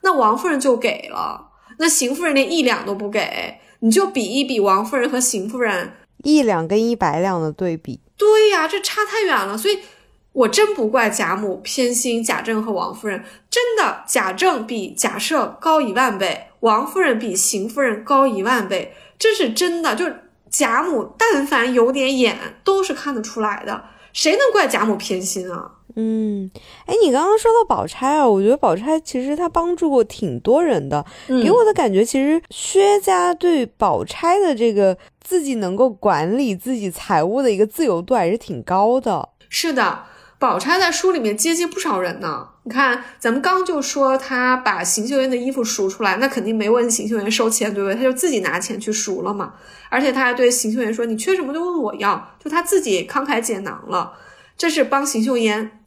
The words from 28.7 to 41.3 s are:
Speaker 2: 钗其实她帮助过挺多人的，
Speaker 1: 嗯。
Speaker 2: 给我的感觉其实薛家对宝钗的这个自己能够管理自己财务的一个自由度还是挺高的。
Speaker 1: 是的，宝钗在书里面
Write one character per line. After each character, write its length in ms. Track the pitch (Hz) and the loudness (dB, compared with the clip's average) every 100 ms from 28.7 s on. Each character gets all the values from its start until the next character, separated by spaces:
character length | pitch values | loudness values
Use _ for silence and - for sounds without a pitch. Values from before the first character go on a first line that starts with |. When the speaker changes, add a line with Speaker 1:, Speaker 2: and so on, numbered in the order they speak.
| 175 | 2
Speaker 2:
钗 240 | 247 320 | 0 -2
其 240 | - 247 | -2 -4
实 100 | 262 | -2
她 140 | 302 349 | -2 0
帮 260 | 339 339 | 0 -2
助 160 | 349 330 | 0 2
过 140 | 269 | 2
挺 340 | 220 - 190 120 | 2 -2 -6 -4
多 240 | 202 269 | 2 2
人 260 | 339 202 139 | 4 0 0
的， 160 | 147 - - - | -4 -4 -16 -2
Speaker 1:
嗯。 160 | 254 | 2
Speaker 2:
给 80 | 233 | 4
我 140 | 466 | 6
的 100 | 427 | 6
感 180 | 403 254 | 4 2
觉 120 | 190 | 2
其 180 | 233 269 | 2 2
实 180 | 277 320 - | 2 0 -2
薛 500 | - - 381 392 403 | -12 0 4 6 4
家 340 | 392 370 359 | 2 2 2
对 320 | 349 349 320 240 | 2 2 2 0
宝 380 | _ 202 123 | _ 0 0
钗 340 | - - 330 381 | -2 -2 2 2
的 160 | 381 | 2
这 180 | 247 233 | 2 2
个 240 | 202 190 185 - _ | 4 2 2 -8 _
自 220 | - 370 | -2 -2
己 140 | 285 240 | 0 -2
能 180 | 185 | -2
够 160 | 196 254 | 2 2
管 480 | 190 214 160 160 233 | 2 0 2 0 0
理 160 | 269 | 0
自 220 | 185 240 254 | -2 -4 -4
己 120 | 202 | -4
财 360 | 170 - 175 | -8 0 2
务 180 | 160 240 | 2 2
的 80 | 262 | 2
一 60 | 196 | 2
个 100 | 214 | 0
自 180 | - | 0
由 160 | 302 170 | 0 0
度 140 | 180 | 0
还 160 | 247 170 | 0 2
是 80 | 220 | -2
挺 240 | - 143 | -4 -10
高 380 | - 185 208 254 | -2 2 2 2
的。 300 | 240 175 - _ _ | 0 -4 -6 _ _
Speaker 1:
是 240 | - 330 | -4 -2
的， 320 | 262 196 - - - - _ | 0 0 -2 -14 -20 -20 _
宝 180 | 262 180 | 0 0
钗 220 | 254 359 | 0 2
在 140 | 349 | 2
书 180 | 339 370 | 2 0
里 80 | 349 | 0
面 180 | 220 | -2